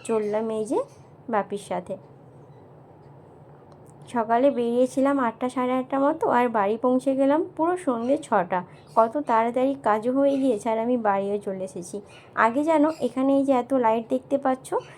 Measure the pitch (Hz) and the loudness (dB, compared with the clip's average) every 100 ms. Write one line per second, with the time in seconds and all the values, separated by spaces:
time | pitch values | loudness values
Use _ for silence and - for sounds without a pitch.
0 | - 226 208 208 226 220 220 339 554 - | -4 -2 0 -2 -2 -4 -2 -2 -4 -10
1 | - - - 220 196 202 - 180 180 190 | -20 -18 -4 -2 -2 -6 -8 -8 -8 -12
2 | - - - - - - - - - - | -14 -20 -20 -20 -20 -20 -20 -20 -20 -20
3 | - - - - - - - - - - | -20 -20 -20 -20 -20 -20 -20 -20 -20 -20
4 | - 240 226 233 277 247 233 240 254 - | -8 -4 0 2 2 2 0 0 0 2
5 | 269 285 240 226 254 262 247 254 254 269 | 2 2 0 -2 -6 -2 -2 -2 -2 0
6 | 277 320 440 247 247 226 196 220 254 254 | 0 0 2 2 2 0 0 0 0 2
7 | 262 262 269 294 370 - 320 359 294 240 | 2 2 2 2 0 -2 -2 0 -2 -2
8 | 240 294 302 214 180 185 - - - - | 0 -2 0 0 0 -4 -6 -14 -4 2
9 | 226 294 285 226 233 240 262 269 226 214 | 2 2 0 2 2 0 0 0 0 0
10 | 220 262 277 277 269 208 233 226 226 247 | 0 2 2 2 0 0 -2 -2 0 0
11 | 214 196 196 208 208 190 185 190 175 202 | 0 0 0 -4 -4 -8 -8 -10 -12 -12
12 | - - - - 226 240 302 320 294 320 | -14 -20 -8 0 2 2 2 4 2 0
13 | 247 262 269 277 269 262 262 269 233 226 | -4 -2 2 2 4 2 2 0 2 0
14 | 226 262 - 277 269 262 - 403 - | 0 -4 -2 -2 0 -2 -4 -6 -6